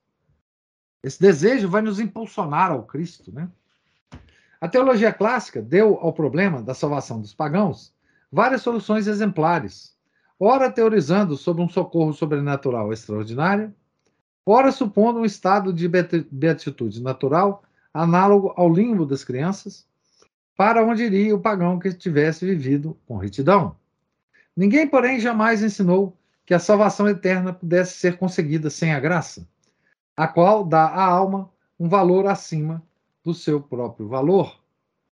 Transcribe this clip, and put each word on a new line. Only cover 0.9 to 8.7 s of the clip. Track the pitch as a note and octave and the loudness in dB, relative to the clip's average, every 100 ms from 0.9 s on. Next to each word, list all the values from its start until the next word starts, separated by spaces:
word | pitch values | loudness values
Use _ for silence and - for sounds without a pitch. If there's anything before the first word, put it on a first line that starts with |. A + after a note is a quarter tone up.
| _ | _
Esse | C3+ - | -12 2
desejo | F#3+ D3+ G3 C4 F#3+ | 4 4 2 2 0
vai | G3+ | -2
nos | A3 G3 | -2 -4
impulsionar | A3+ A3+ G#3+ - E3 D3 F#3 | -6 -8 -12 -8 -4 0 0
ao | C3+ | -2
Cristo, | G#2 C#3+ E3 - - | -8 -10 -10 -12 -20
né? | A2+ F3 _ _ _ _ _ _ - _ _ _ - | -14 -14 _ _ _ _ _ _ -20 _ _ _ -12
A | E3 | -2
teologia | B3+ C4 A#3 A3 | 2 2 4 2
clássica | - G#3 B3 - B2 | 2 -2 -2 -6 -10
deu | A2 F3 A3 - | 0 2 4 2
ao | E3 | -2
problema | D#3 C#3+ D3 G3 C#3 | -2 -2 0 -2 -2
da | A2 | -8
salvação | B2+ D3+ C#3+ - A2+ | -6 -4 -4 -6 -10
dos | G#2 | -10
pagãos | - D3+ F3+ G3 - - _ _ _ _ | -8 -4 0 -2 -4 -16 _ _ _ _
várias | D3 A#3+ C4 | 0 0 0
soluções | B3 | -4